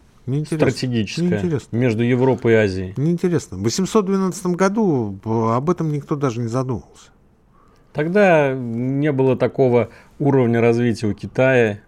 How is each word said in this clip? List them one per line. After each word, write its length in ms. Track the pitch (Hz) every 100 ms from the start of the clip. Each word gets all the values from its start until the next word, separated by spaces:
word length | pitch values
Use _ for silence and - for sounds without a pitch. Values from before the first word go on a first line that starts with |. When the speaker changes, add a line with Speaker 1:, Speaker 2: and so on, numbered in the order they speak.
| - _ -
Speaker 1:
неинтересно. 440 | 139 151 160 147
Speaker 2:
Стратегическое. 600 | 123 131 120 98 - 175
Speaker 1:
Неинтересно. 480 | 135 180 143 - 110
Speaker 2:
Между 260 | 127 110
Европой 500 | 120 123 131 120 120
и 20 | 113
Азией. 380 | 104 92 92 98
Speaker 1:
Неинтересно. 580 | 151 170 185 160 - 92
В 60 |
восемьсот 440 | 107 147 185 220 190
двенадцатом 500 | 196 185 - 180 170
году, 600 | 190 208 208 139 107 98
э, 60 | 110 113 113 117
об 140 | 147
этом 200 | 180 160
никто 280 | 147 143 151
даже 240 | 139 113
не 60 | 117
задумывался. 640 | 123 131 110 - - - _ _ _ _ _ _ _ _
Speaker 2:
Тогда 600 | - 156 196 196 165 143
не 600 | 131 120 113 127 139 151
было 240 | 131 131 123
такого 540 | 127 - 131 120 110 - - -
уровня 400 | 139 139 120 117
развития 480 | 117 117 120 104 107
у 60 |
Китая, 680 | 98 107 - 131 131 110 101